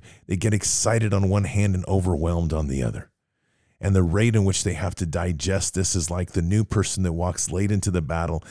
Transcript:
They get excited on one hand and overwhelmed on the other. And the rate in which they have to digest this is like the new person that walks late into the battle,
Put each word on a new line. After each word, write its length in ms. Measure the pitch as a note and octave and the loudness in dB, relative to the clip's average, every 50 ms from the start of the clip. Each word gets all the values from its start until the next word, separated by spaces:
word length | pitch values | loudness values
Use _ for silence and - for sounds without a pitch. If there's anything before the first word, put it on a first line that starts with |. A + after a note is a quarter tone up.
| - - - _ _ | -18 -20 -20 _ _
They 80 | - G2 | -4 -4
get 180 | E2+ G#2 A2 G#2 | 0 0 0 0
excited 600 | G2+ - - - - - A2 A#2 A#2 A2 G#2+ G#2 | 0 0 -2 -2 0 0 0 2 2 2 2 2
on 160 | F#2+ G2 F#2 | 2 2 2
one 160 | G2 G#2 G2 | 2 2 0
hand 300 | - - G2+ G#2 G2+ F#2+ | 0 0 0 2 2 0
and 100 | F2+ - | -2 0
overwhelmed 640 | - F#2+ G2 F2+ F#2 E2+ C#2+ E2 E2+ E2+ E2+ E2+ D#2 | 0 0 2 2 2 0 2 0 0 0 0 0 0
on 160 | D#2+ D#2 D2+ | 0 -2 -2
the 160 | C#2 C2+ C2+ B1 | -2 -2 -2 -2
other. 280 | A1+ G1+ - - - _ _ _ _ _ _ _ _ _ _ _ _ _ _ | -2 -4 -6 -12 -16 _ _ _ _ _ _ _ _ _ _ _ _ _ _
And 140 | - G2 G2 | 0 2 4
the 80 | F#2 | 4
rate 340 | F2+ E2+ F2 G2+ A2+ A#2+ A2 | 4 4 4 2 2 4 4
in 100 | G#2+ G2 | 4 4
which 180 | F#2+ F#2 - - | 2 2 0 -2
they 100 | G2+ E2 | -2 -4
have 220 | D#2 F#2 F#2 - | -2 -4 -6 -4
to 100 | - F#2 | -4 -4
digest 680 | D#2+ D2 E2+ E2+ F2+ E2+ C#2+ D2+ F#2+ F#2+ F#2 - - - | -4 -2 -2 -2 -2 -2 -2 -2 -2 -2 -2 -2 -2 -2
this 180 | F#2 F2+ - - | -2 -2 0 0
is 160 | F#2 D#2 - | -2 -2 -2
like 220 | E2+ F#2 F2+ - | -4 -4 -4 -2
the 100 | - F#2 | -2 -2
new 220 | E2 F2 G2+ G#2+ G#2+ | 0 2 2 2 0
person 400 | - - A2 F#2 - - F#2+ F#2 | 2 0 0 0 0 -2 -2 -2
that 100 | F2 E2 | -2 0
walks 380 | E2+ F2+ F#2 F2+ - - - | -2 -2 -2 -2 -4 -4 -4
late 180 | D2 F#2 G2+ G2+ | -2 -2 0 0
into 220 | G#2+ G2 - G2+ | 0 0 0 0
the 100 | F2+ F2 | 0 0
battle, 420 | D#2 C2+ E2 E2 E2+ D#2+ E2+ - - - | -2 -2 -2 -2 -2 -2 -2 -4 -6 -10